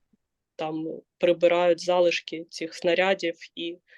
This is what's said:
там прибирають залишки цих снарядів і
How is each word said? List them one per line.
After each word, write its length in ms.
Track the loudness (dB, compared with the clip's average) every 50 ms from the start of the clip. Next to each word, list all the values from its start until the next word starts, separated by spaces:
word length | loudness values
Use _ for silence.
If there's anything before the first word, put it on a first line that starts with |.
| _ _ _ _ _ _ _ _ _ _ _
там 440 | -8 -8 -6 -6 -6 -8 -8 -10 -12 -16 _ _ _
прибирають 640 | 2 2 4 4 4 4 4 4 4 2 2 2
залишки 680 | 0 0 2 4 4 2 2 -2 -4 -8 -10 -12 -12 -14
цих 240 | -12 -12 -12 -12 -10
снарядів 600 | -4 -2 0 2 2 2 2 0 0 -2 -6 -6 -8 -14 -20 _
і 240 | -12 -10 -10 -10 -12 _ _ -20